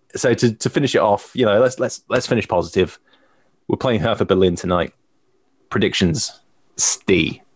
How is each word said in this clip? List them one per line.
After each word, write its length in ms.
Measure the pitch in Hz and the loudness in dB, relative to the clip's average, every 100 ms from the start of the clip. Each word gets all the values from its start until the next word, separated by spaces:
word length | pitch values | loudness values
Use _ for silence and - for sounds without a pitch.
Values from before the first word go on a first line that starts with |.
| _ | _
so 180 | - 127 | -4 0
to, 200 | 117 120 | 2 0
to 160 | 110 127 | 0 -4
finish 240 | 165 139 | -2 0
it 60 | - | 2
off, 320 | 104 101 - | 2 0 -4
you 100 | 120 | -2
know, 140 | 113 104 | 2 4
let's, 200 | 127 - | 2 0
let's, 240 | 120 - - | -6 -6 -4
let's 180 | 127 - | -4 0
finish 200 | 120 - | -2 0
positive. 540 | 90 85 - 92 - _ _ _ _ _ _ - | -2 -2 0 -2 -2 _ _ _ _ _ _ -6
We're 100 | - | -4
playing 220 | 131 113 | 0 0
Hertha 240 | 113 104 | 0 -2
Berlin 300 | 104 92 92 | 0 2 2
tonight. 400 | 85 90 87 80 _ _ _ _ _ _ _ _ | 0 -2 -2 -2 _ _ _ _ _ _ _ _
Predictions, 720 | - 101 - 92 80 - - _ _ _ - | -2 -2 0 0 0 -6 -10 _ _ _ -4
Steve? 640 | - - - 92 78 - _ | -4 -4 0 0 0 -4 _